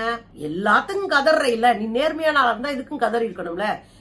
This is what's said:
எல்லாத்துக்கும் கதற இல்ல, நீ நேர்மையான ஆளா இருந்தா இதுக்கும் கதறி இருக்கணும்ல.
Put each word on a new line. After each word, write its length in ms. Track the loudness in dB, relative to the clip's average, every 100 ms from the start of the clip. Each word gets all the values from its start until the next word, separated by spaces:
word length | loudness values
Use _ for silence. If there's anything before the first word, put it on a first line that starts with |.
| -4 -6 -8 -12
எல்லாத்துக்கும் 760 | -8 -2 2 2 2 -4 0
கதற 340 | 2 4 4 2
இல்ல, 260 | 2 2
நீ 120 | 2 0
நேர்மையான 540 | -2 -2 0 0 2
ஆளா 100 | 2
இருந்தா 200 | 0 -4
இதுக்கும் 320 | -6 -8 -2
கதறி 240 | 0 0 -2
இருக்கணும்ல. 380 | -6 -8 -4 -4 -6 -10 -20